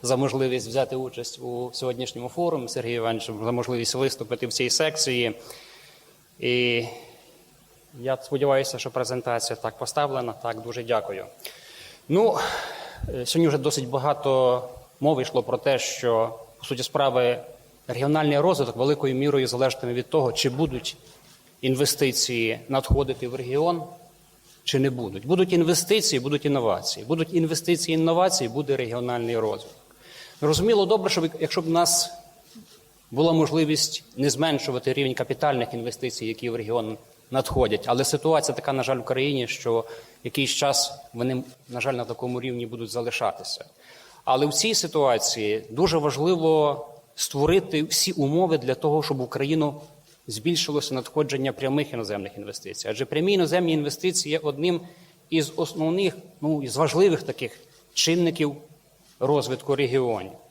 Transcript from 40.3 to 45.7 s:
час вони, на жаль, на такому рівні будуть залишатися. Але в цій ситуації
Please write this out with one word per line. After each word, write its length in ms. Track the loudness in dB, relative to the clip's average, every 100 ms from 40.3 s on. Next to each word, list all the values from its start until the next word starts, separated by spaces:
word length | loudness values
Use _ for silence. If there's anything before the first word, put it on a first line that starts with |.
| -2 0
час 420 | 0 2 2 -2 -6 -14
вони, 300 | -4 -2 -2 -6 -18 -12
на 120 | -4
жаль, 140 | -2
на 100 | -2
такому 360 | -6 -6 -6 -6
рівні 260 | -6 -6 -8
будуть 240 | -8 -6
залишатися. 760 | -4 -4 -2 -2 -4 -10 -10 -12 _ -20 -20 -20 -8
Але 220 | 0 2 2
в 80 |
цій 200 | 2 2
ситуації 880 | 0 0 2 4 4 0 0 0 -2 -4